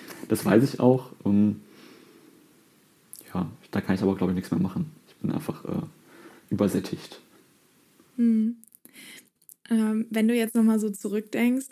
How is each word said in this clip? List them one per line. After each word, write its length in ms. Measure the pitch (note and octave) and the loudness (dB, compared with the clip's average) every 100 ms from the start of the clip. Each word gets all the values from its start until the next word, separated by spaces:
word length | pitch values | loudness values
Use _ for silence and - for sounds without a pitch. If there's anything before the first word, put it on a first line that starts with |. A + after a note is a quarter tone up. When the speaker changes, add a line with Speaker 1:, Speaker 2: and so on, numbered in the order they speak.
| - - - | -14 -12 -4
Speaker 1:
das 160 | A2 | -2
weiß 180 | G#2 G#2 | 4 4
ich 160 | C3+ - | 4 2
auch. 300 | B2 B2+ - - G2+ | 2 2 0 -6 0
Ähm, 340 | G2+ G#2 G2+ - - - - - - - - _ _ _ _ _ _ _ - - | 4 4 0 -10 -20 -20 -20 -20 -20 -20 -20 _ _ _ _ _ _ _ -20 -10
ja, 120 | F2 - - - | -8 -8 -10 -8
da 80 | G#2 | -4
kann 120 | - | -2
ich 80 | F#2+ | 0
aber, 140 | G2 F#2+ | 0 0
glaub 140 | F#2 | 0
ich, 60 | F#2 | -2
nichts 140 | - | -2
mehr 100 | - | -2
machen. 300 | F#2 - E2+ - _ | -2 -4 -8 -10 _
Ich 80 | _ | _
bin 160 | - | -6
einfach... 320 | - - - - | -4 -6 -10 -6
Äh, 160 | - - - _ - - - - | -6 -8 -14 _ -20 -20 -20 -6
übersättigt. 720 | F#2+ G2 F#2 - - - - - _ _ _ _ _ _ _ _ - | 0 0 0 -4 -10 -12 -20 -20 _ _ _ _ _ _ _ _ -2
Speaker 2:
Hm. 400 | A#3 A3 A3 A#3 - - - - - - - _ - - - | 2 2 0 -4 -12 -20 -20 -20 -20 -20 -20 _ -20 -16 -2
Ähm, 360 | A3+ G#3+ A3 A3 | 0 2 0 -2
wenn 160 | A3 A3 | 0 2
du 80 | |
jetzt 220 | A#3+ A3+ A#3 | 2 0 2
nochmal 240 | A3 A3 | 4 4
so 100 | G#3+ | 0
zurückdenkst, 760 | G3+ G3+ G#3 G#3+ A3+ A#3+ C4 C4 | -4 -4 -4 -4 0 0 0 -4